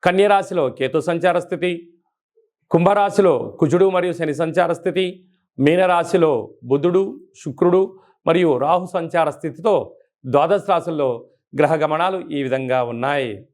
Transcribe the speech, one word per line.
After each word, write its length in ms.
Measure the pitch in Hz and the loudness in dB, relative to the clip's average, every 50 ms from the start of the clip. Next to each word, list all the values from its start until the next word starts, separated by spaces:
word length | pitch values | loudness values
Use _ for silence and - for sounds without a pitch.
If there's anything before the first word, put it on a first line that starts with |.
| - | 2
కన్యరాశిలో 640 | 185 175 185 202 208 202 196 185 - 190 175 151 127 | 2 4 4 4 4 4 2 2 -2 -2 -2 -2 -2
కేతు 320 | - - 135 131 - 160 | -2 -4 -6 -2 -2 -2
సంచార 380 | 143 165 170 170 160 185 170 180 | -2 -2 -4 0 0 0 0 0
స్థితి, 500 | 175 175 190 165 156 180 175 170 - - _ _ _ _ _ _ _ _ _ _ _ _ _ _ _ _ | -2 -4 -8 -4 -4 -4 -4 -4 -10 -18 _ _ _ _ _ _ _ _ _ _ _ _ _ _ _ _
కుంభరాశిలో 840 | - 165 170 185 202 202 202 202 - - 202 180 151 123 - - - - | 0 2 4 4 4 4 2 0 2 2 4 4 4 2 -2 -6 -4 -2
కుజుడు 300 | - 147 127 175 190 190 | 0 2 4 4 2 4
మరియు 220 | 185 180 175 180 170 | 2 0 -2 -2 -4
శని 220 | - 165 156 147 | -4 -4 -6 -4
సంచార 380 | 135 170 160 151 185 175 170 170 | -4 -4 -4 0 0 0 0 -2
స్థితి, 520 | 170 - 190 156 175 190 180 180 - _ _ _ _ _ _ _ - | -4 -4 -4 -2 -2 -4 -4 -6 -10 _ _ _ _ _ _ _ 0
మీనరాశిలో 920 | 131 147 165 180 190 185 180 175 170 165 - 185 170 156 143 117 104 - - _ - | 2 2 4 4 2 2 2 0 0 0 0 2 2 2 2 0 -4 -8 -16 _ -4
బుధుడు, 560 | 120 131 143 143 175 175 185 196 196 - 277 - _ _ - - | -2 -2 0 0 0 0 0 -2 -2 -6 -14 -18 _ _ -14 -12
శుక్రుడు 560 | 151 131 - 175 175 180 185 190 196 - - _ _ _ _ _ | -12 -4 0 0 2 4 2 0 0 -6 -18 _ _ _ _ _
మరియు 320 | - 165 175 180 165 143 123 | 0 2 2 4 2 2 0
రాహు 280 | 135 147 170 180 180 | 2 2 0 0 0
సంచార 440 | 180 - 185 165 165 - 175 160 156 | -4 -6 -6 -6 -2 -2 0 0 0
స్థితితో 680 | 139 - - 160 139 - 165 226 202 156 107 - - _ _ _ _ _ _ | -2 -6 -10 -10 -10 -4 -2 0 0 0 0 -4 -14 _ _ _ _ _ _
ద్వాదశ 340 | 131 127 139 147 165 196 202 - - | 0 2 2 2 4 0 0 0 0
రాశుల్లో 560 | 190 170 - 170 165 151 143 131 120 117 - _ _ _ _ _ - 139 | -2 -2 -2 -4 -4 -2 -2 -2 -2 -4 -8 _ _ _ _ _ -2 0
గ్రహ 160 | 151 143 160 | 2 2 2
గమనాలు 480 | 160 151 151 151 156 170 185 190 185 175 - | 0 0 -2 -2 -2 -2 -2 -2 -6 -8 -8
ఈ 120 | 156 143 139 | -8 -6 -4
విధంగా 400 | 131 123 131 135 127 127 127 123 | -2 -4 -4 -2 -2 -2 -2 -2
ఉన్నాయి. 600 | 120 117 117 123 135 143 143 135 120 104 98 - _ | -4 -6 -6 -4 -4 -2 -4 -4 -6 -8 -12 -16 _